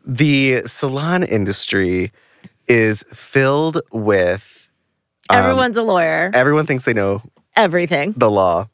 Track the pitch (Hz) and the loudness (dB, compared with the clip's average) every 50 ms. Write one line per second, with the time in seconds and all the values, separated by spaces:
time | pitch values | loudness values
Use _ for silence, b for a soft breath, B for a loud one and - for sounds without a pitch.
0 | _ - 127 120 151 147 143 135 135 135 127 117 - 113 - - - 135 131 139 | _ -8 -2 0 2 2 4 2 2 2 0 -2 -2 -6 -8 -6 -4 -4 -4 -4
1 | 147 165 180 180 180 - 110 107 98 98 101 - - - - 98 95 90 92 90 | -4 -2 -2 -2 -2 -2 -2 -2 -2 -2 -4 -4 -4 -2 -2 0 0 0 0 -2
2 | 92 107 b b b b b b b b b b _ - 123 117 110 110 107 104 | -4 -6 b b b b b b b b b b _ 0 2 2 2 2 0 -4
3 | - _ - - - - - 139 135 135 139 147 160 160 156 170 - _ - 113 | -8 _ -20 -20 -20 -2 0 0 2 2 2 0 0 -2 -2 -6 -8 _ -8 -4
4 | 104 104 101 95 90 90 92 101 - - - - _ _ _ _ _ _ _ _ | 0 0 2 2 2 0 -2 -4 -8 -18 -20 -20 _ _ _ _ _ _ _ _
5 | _ _ _ _ _ - 240 247 - 262 262 262 254 247 208 233 226 220 190 180 | _ _ _ _ _ 0 2 2 2 2 2 2 0 0 0 -2 0 2 2 2
6 | 165 160 160 160 170 185 214 123 127 143 147 151 156 156 143 127 - 131 113 107 | 2 0 0 -2 -2 0 0 2 2 4 2 2 0 0 -4 -2 -2 -2 -2 0
7 | 98 98 101 104 - - _ _ _ _ _ 220 220 185 160 175 175 156 175 143 | 0 -2 -2 -4 -6 -16 _ _ _ _ _ 2 2 2 2 -2 -2 0 -2 -2
8 | 143 196 214 123 120 110 104 98 95 90 85 85 101 107 | -2 -4 -2 0 2 2 4 4 2 2 0 -2 -4 -8